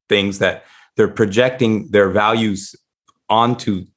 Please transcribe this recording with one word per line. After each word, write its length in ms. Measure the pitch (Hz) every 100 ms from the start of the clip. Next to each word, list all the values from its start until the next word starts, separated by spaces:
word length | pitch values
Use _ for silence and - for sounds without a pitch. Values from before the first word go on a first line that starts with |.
| _
things 300 | 104 98 95
that 260 | 98 - - - _ -
they're 120 | 107
projecting 800 | - 107 101 127 127 117 107 104
their 180 | 104 98
values 680 | 92 104 117 110 95 - - _ _ _ _ _
onto 560 | 107 117 120 - 95 90